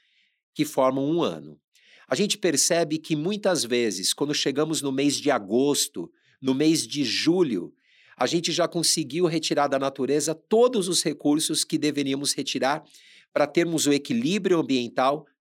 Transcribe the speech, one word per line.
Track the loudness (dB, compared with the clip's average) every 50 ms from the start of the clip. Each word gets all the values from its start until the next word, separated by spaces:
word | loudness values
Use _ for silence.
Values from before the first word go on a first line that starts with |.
| _ _ _ _ _ _ _ _ _ _ _
que | -4 -4
formam | -2 0 2 2 2 2 0 0 0
um | 0 0 0
ano. | 0 -2 -4 -10 -16 -20 -20 _ _ _ _ _ _ _ -16 -8 -4
A | -2
gente | 0 0 0 -2
percebe | -2 0 0 2 2 2 2 2 2 0 0 -2 -4
que | -4 -4 -4
muitas | -2 -2 -2 -2 -2 0 0 0 0 0
vezes, | 0 0 0 0 0 -2 -2 -4 -4 -2
quando | -2 -2 -2 -2
chegamos | -2 -2 -2 0 -2 -2 -2 -2 -4 -4
no | -4 -2
mês | 0 0 0 0
de | 0 0 0
agosto, | 0 0 0 0 0 2 2 2 2 0 -2 -4 -6 -10 -12 -12 _ _ _ _ _ -8 -2
no | -2 0
mês | 2 4 4 2 2 0
de | -4 -4 -4 -2
julho, | -2 -2 -2 2 2 4 4 2 2 0 -4 -6 -8 -14 _ _ _ _ _ _ _ -6
a | -2 -2
gente | 0 0 0 -2 -2
já | 0 0 0
conseguiu | 0 0 -2 0 0 0 0 -2 -4 -2 0 0
retirar | 0 0 0 -2 -2 0 0 0 2
da | 2 0
natureza | 0 -2 -2 -2 -2 0 0 0 0 -2 -4
todos | -6 _ 0 4 4 6 6 4 2 0 0
os | 0 0 0
recursos | -2 -2 -2 2 2 2 2 2 -2 -2 -2 -4
que | -2 -2
deveríamos | -2 0 0 -2 -2 -2 -2 -2 -2 -2 -4 -4
retirar | -4 -4 -4 -4 -2 0 0 0 -2 -6 _ -20 -20 -20 -20 -20 -20 -14 _ 0
pra | 0 0
termos | 2 2 2 0 2 0 0 2
o | 2 2
equilíbrio | 2 0 0 -2 -2 0 0 0 0 2 2 2 2
ambiental | 2 2 0 0 -2 -2 -2 0 0 2 0 -2 -6 _ _ _